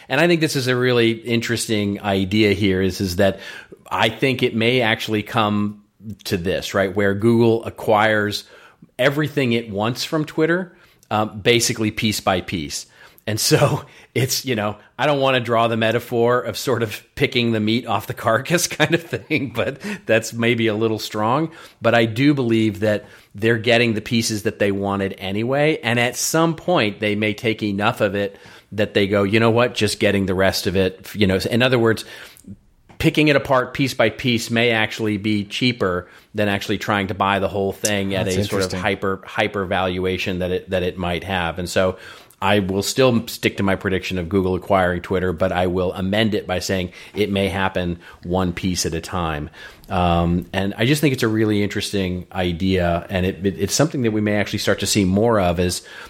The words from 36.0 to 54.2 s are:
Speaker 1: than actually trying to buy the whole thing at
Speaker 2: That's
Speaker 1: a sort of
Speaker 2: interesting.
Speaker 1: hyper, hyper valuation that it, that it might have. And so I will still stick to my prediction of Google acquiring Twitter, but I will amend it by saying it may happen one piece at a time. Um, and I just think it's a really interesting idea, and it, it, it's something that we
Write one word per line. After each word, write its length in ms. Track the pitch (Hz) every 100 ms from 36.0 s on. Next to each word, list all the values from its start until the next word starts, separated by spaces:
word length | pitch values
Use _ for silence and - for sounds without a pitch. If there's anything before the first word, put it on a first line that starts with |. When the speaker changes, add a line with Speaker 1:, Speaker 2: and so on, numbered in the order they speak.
| - - _ 104
Speaker 1:
than 140 | 104
actually 280 | 98 - 98
trying 300 | - 104 95
to 60 |
buy 260 | 95 98 98
the 80 | 95
whole 240 | 101 98
thing 420 | - 107 101 98
at 120 | 95 92
Speaker 2:
That's 120 | 92
Speaker 1:
a 60 |
sort 200 | 101 101
of 100 | 92
Speaker 2:
interesting. 60 | 92
Speaker 1:
hyper, 400 | 101 98 98 95 -
hyper 400 | - 104 104 90
valuation 760 | 92 92 90 92 92 104 90
that 120 | 90
it, 180 | 92 92
that 120 | 92
it 140 | 90 92
might 260 | 87 85
have. 360 | 87 95 85 82
And 100 | 87
so 280 | 98 95 - - - - -
I 180 | 98 104
will 240 | 92 98
still 420 | - - 131 113 117
stick 300 | - 113 -
to 60 |
my 120 | 98 95
prediction 420 | 98 92 - 92
of 100 | 82
Google 280 | 98 92 90
acquiring 460 | - 98 90 87
Twitter, 300 | - 92 92
but 180 | 85 92
I 160 | 90 92
will 260 | 90 90
amend 400 | 85 95 104 110 101
it 100 | -
by 140 | 90
saying 320 | - 95 90 - - 95
it 160 | 101
may 160 | 98 98
happen 520 | 95 95 95 90 82 - -
one 300 | 87 92 92
piece 320 | 87 95 87 87
at 80 |
a 80 | 82
time. 480 | - 92 80 76 76 - - - -
Um, 560 | 95 87 85 85 90 -
and 200 | 98 98 98
I 80 | 120
just 160 | 147
think 120 | 151
it's 100 | 127
a 40 | 113
really 360 | 110 107 104
interesting 640 | 101 104 - 101 92 90 -
idea, 760 | 95 90 82 95 92 85 85 -
and 160 | 95 92
it, 200 | 82 98
it, 140 | 87
it's 140 | 98
something 300 | - 151 151
that 80 | 117
we 100 | 107